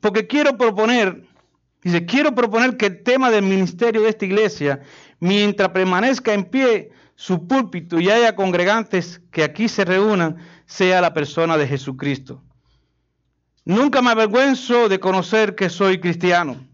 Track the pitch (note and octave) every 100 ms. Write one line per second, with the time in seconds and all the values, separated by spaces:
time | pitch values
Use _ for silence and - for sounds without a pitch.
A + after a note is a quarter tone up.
0 | G#3+ G3+ G#3+ C#4+ C#4+ B3 A#3+ G3 A3 B3
1 | G3+ D#3 - _ _ _ _ _ F3+ E3+
2 | E3+ B3+ D4+ A#3 A#3 A3 B3+ B3+ G#3 F3
3 | - B3+ B3+ A3 F#3+ F#3+ F#3 F3 A#3 A3
4 | A3 A3 G3 G3+ G#3+ - C#3+ C3 - -
5 | - _ F3 G3+ G#3 G3+ F#3 F#3 F#3 F3+
6 | A#3+ C4 A3+ G#3 F#3 C4 C4 G#3+ - -
7 | _ _ - F3+ F3+ C4+ G#3+ F3 E3+ E3+
8 | F3+ A3 A#3 F#3 F#3+ F3 F3 A3 G#3+ F#3+
9 | E3+ - _ - D3+ D#3 A3+ - F#3 F#3
10 | G#3 G3+ E3 E3+ - - _ - F#3 F#3
11 | F3 D#3+ C#3+ - E3 D#3+ C3+ C#3 C#3 C3
12 | C#3+ C3+ - C3 _ _ _ _ _ _
13 | _ _ _ _ _ _ - G3 C#4+ C#4
14 | B3+ A3+ A3 A3+ C4+ B3+ - A#3+ A3+ F#3+
15 | F#3 F#3+ F3 A3 G#3+ F#3+ F#3 - G3 F#3+
16 | F3+ E3+ F3+ F3 D#3+ B2+ C3